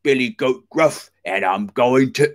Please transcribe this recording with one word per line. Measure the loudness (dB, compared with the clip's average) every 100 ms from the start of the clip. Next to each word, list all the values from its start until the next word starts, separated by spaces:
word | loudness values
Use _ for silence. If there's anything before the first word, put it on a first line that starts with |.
Billy | 0 0 0
Goat | -2 -4 -4 _
Gruff, | 0 0 0 -12 _
and | -8 -4
I'm | -2 -2 -4
going | 0 2 4 2
to | 2 -2